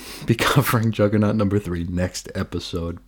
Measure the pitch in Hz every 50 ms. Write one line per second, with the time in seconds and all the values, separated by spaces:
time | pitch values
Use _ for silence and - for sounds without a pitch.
0 | - - - - - - 117 - - - - 139 - - - 117 113 117 107 -
1 | 107 104 110 107 104 101 107 107 104 98 101 104 - 85 87 87 85 90 90 87
2 | 90 90 - - - - - 95 90 - - 85 - - - 85 82 85 85 87
3 | _